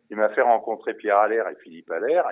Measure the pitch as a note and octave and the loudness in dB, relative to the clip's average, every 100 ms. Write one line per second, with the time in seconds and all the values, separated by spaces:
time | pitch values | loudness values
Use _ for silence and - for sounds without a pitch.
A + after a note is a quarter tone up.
0 | - G#2 G#2+ - B2 A2+ A#2 A2 - A2 | -12 -2 -2 2 2 2 0 -8 -8 -6
1 | G#2+ G2+ G#2+ A2+ F#2+ D2+ F2 E2 - E2+ | 0 2 2 0 -4 -8 -18 -20 -8 -6
2 | A#2 F3 C#3+ | -2 0 -2